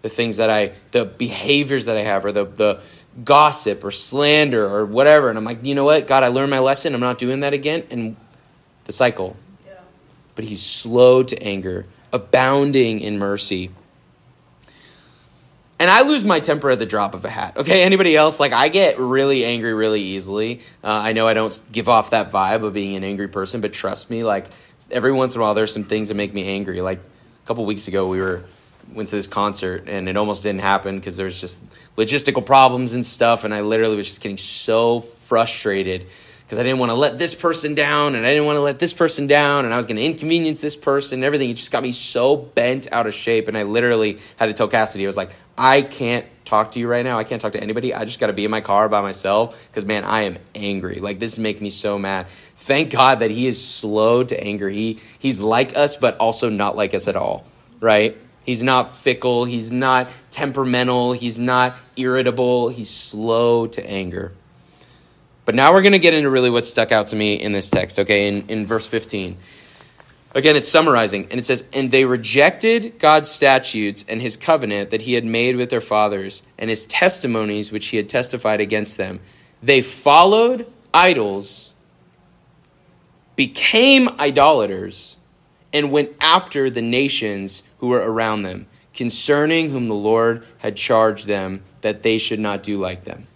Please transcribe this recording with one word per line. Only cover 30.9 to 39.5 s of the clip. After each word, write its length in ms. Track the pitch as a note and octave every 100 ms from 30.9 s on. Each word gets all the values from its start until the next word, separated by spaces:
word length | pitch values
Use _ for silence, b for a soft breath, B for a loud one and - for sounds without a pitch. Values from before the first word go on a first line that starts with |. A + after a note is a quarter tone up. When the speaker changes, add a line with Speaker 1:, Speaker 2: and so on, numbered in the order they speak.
| F#2+
Speaker 1:
'cause 160 | F#2+ F2+
there 80 | F#2+
was 140 | F2+
just 240 | F2 - - b b -
logistical 480 | A2 C#3+ C#3 C3+ G2+
problems 480 | C3+ C3 B2 B2
and 120 | B2 A#2
stuff, 380 | - A#2 A#2
and 100 | G#2
I 80 | G#2
literally 340 | G#2+ A2 A2 G#2+
was 120 | G2+
just 140 | -
getting 160 | G#2+ G2
so 640 | - - - A2+ A#2 A#2+ A2+ - -
frustrated 800 | A#2 A#2 - G#2+ G2 F#2 F#2 F#2 B B B B
'cause 120 | A2
I 40 |
didn't 140 | A#2+ C3
wanna 180 | B2 A#2
let 220 | C#3+ -
this 160 | E3
person 400 | - F3 D#3+ D3+
down, 400 | D3 D3 D3 D3
and 120 | B2+ A#2
I 40 |
didn't 160 | D3+ D3
wanna 160 | D3
let 160 | C#3+ C3+
this 160 | E3+
person 320 | - D#3+ D#3 C#3
down, 400 | C#3+ C#3+